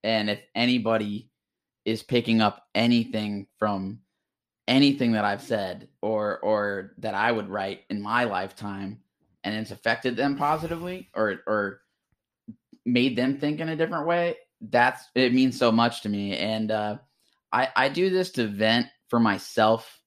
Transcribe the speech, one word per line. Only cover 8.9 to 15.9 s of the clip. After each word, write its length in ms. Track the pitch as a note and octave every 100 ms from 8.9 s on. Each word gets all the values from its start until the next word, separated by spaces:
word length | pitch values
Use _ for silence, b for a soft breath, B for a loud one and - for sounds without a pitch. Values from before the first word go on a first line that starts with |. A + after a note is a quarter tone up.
| A2 _ _ _ _
and 120 | F#2+ G#2+
it's 140 | A2
affected 440 | - A#2 A2+ B2+
them 220 | A2+ C#3 C#3
positively 720 | C#3+ D#3 D#3+ E3+ F3 F#3 -
or, 260 | A2+ G#2+ F#2+ -
or 340 | G#2+ G2+ G2 _ _ _ _ _ _ - - _ -
made 320 | A#2+ A#2+ C3 A#2+
them 220 | C3 C3+
think 220 | D3 D3+
in 100 | E3
a 60 | D#3
different 300 | D#3+ E3 D#3
way, 300 | E3+ F3 D#3 _ _
that's, 420 | A2 A#2+ B2 - -
it 180 | B2 B2+
means 260 | B2+ C3 A#2+
so 140 | A#2+
much 300 | A2 A#2